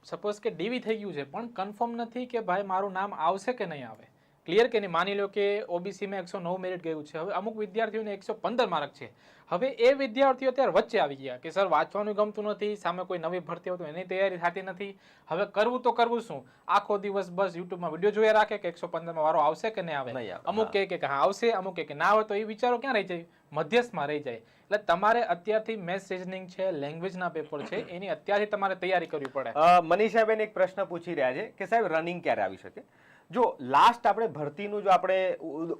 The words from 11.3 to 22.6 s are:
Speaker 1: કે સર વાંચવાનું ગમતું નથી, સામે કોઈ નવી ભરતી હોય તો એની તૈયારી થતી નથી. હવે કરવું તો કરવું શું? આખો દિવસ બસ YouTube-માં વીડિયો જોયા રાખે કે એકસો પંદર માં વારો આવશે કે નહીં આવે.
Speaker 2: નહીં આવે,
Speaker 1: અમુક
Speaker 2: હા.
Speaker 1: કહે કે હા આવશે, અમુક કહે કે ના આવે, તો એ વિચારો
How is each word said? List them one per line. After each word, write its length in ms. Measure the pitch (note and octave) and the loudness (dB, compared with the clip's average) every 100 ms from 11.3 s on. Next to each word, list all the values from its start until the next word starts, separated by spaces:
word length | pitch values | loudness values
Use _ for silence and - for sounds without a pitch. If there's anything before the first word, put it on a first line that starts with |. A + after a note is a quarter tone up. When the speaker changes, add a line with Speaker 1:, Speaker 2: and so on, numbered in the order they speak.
| B2+ | -10
Speaker 1:
કે 120 | D#3+ | -4
સર 160 | F3 G3 | 0 2
વાંચવાનું 500 | D3+ E3 G3+ G#3 G3+ | 2 2 -2 -2 0
ગમતું 280 | G#3+ G#3+ | 0 0
નથી, 320 | G#3 G3+ G#3 G#3 | -4 -2 -4 -2
સામે 280 | E3+ F3+ | -4 -4
કોઈ 140 | F3+ F3+ | -4 -4
નવી 220 | D#3+ F3+ | -2 -4
ભરતી 300 | D3+ E3+ F#3 | -6 -8 -6
હોય 80 | F3+ | -6
તો 80 | D#3 | -8
એની 180 | E3 | -8
તૈયારી 340 | F#3 F#3 G3 F3+ | -4 0 0 0
થતી 240 | F3 F#3 | -2 -2
નથી. 380 | F#3+ F#3 G3+ G3 _ _ - | -8 -10 -10 -12 _ _ -6
હવે 180 | E3 G3+ | -4 -2
કરવું 360 | G3 A#3 B3 | 2 2 2
તો 100 | B3 | 0
કરવું 300 | A#3+ A#3 A#3 | 2 2 0
શું? 260 | A3+ C#3 - _ - | -4 -12 -14 _ 0
આખો 300 | G3 G#3 G3+ | 0 2 -2
દિવસ 340 | G3+ G3 F3+ | 0 -4 -4
બસ 260 | F3 F#3+ E3+ | -2 -2 -2
YouTube-માં 340 | F3+ F#3+ E3+ | -10 -6 -6
વીડિયો 200 | E3 G#3 | 0 0
જોયા 200 | G3+ A3 | 4 4
રાખે 260 | G#3+ G#3+ G#3 | 6 4 0
કે 100 | F3 | -6
એકસો 200 | - F3 | -6 -6
પંદર 260 | E3 E3+ | -6 -6
માં 100 | D#3+ | 0
વારો 160 | D#3 E3 | 2 4
આવશે 300 | D3 D#3+ A3+ | 4 2 -2
કે 120 | G#3+ | -4
નહીં 180 | E3+ C#3+ | -4 -4
આવે. 140 | B2 | -4
Speaker 2:
નહીં 200 | B2+ G#2+ | -6 -6
આવે, 100 | F2+ - | -6 -2
Speaker 1:
અમુક 200 | G#3 G#3+ | 0 2
Speaker 2:
હા. 60 | |
Speaker 1:
કહે 140 | G3+ F#3 | 2 0
કે 220 | F3 C3+ | -2 0
હા 80 | C#3 | 4
આવશે, 360 | F3 G3 A#3 | 4 4 0
અમુક 240 | G3 F#3+ F3 | 0 -2 -6
કહે 80 | |
કે 100 | D3+ | -6
ના 120 | C#3+ F3+ | 0 4
આવે, 180 | G#3+ | 4
તો 120 | G#3+ G3+ | 4 -2
એ 80 | |
વિચારો 340 | G#3+ G#3+ | -4 0